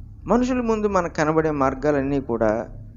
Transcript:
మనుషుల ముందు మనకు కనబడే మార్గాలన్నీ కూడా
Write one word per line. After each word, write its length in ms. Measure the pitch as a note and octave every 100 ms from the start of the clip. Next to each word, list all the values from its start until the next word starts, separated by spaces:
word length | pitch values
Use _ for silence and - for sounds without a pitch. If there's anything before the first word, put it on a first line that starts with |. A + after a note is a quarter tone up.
| - - D#3
మనుషుల 340 | A#3 B3 B3+
ముందు 260 | A3+ A3 G#3
మనకు 260 | F#3+ E3+
కనబడే 380 | - D3+ D#3+ D#3
మార్గాలన్నీ 680 | D3 C3+ C3 C#3 D3 C3+ C#3
కూడా 460 | C3 A2+ A2 A2 - - -